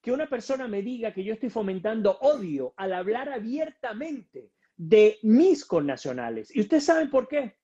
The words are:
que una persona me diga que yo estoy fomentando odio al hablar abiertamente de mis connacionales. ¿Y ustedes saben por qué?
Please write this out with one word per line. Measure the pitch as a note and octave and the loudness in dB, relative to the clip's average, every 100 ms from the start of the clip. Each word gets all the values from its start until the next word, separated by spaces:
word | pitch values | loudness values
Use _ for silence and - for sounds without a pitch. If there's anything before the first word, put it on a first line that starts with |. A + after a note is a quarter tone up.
que | - | -4
una | C4 D#4 | -4 -4
persona | B3 - C4+ B3+ | -6 -4 -6 -4
me | G3+ | -6
diga | G3+ B3+ A3 | -6 -6 -8
que | G3 | -6
yo | F#3+ | -8
estoy | A3 B3 | -6 -6
fomentando | A3+ G3+ F#3+ G3 A3+ G3+ F#3 | -4 -4 -4 -4 0 0 2
odio | C4+ D4 F#3 C#3+ B2+ - | 2 0 -2 -6 -6 -6
al | F#3+ | -6
hablar | F3+ F#3 A#3 C#4+ | -4 -4 -4 -4
abiertamente | C4 A3 C#4+ D#4 _ - G#3+ D#4+ C#4 G3 - A2+ _ _ _ | -8 -6 -6 -6 _ -10 -8 -10 -10 -12 -20 -20 _ _ _
de | D#3+ G#3+ G#3+ G#3+ | 4 8 8 4
mis | G#3+ A#3 F#4 F4 | 4 6 6 4
connacionales. | - E3+ C#3+ C3 C#3+ B2+ A#2 A2+ G#2+ | 0 -2 0 -4 -6 -6 -6 -8 -6
¿Y | C4 | -2
ustedes | G#3 D#4 | 2 2
saben | C#4+ D#4+ D4+ | 2 2 2
por | C4+ B3+ | 0 0
qué? | D4 A#3+ _ | -4 -6 _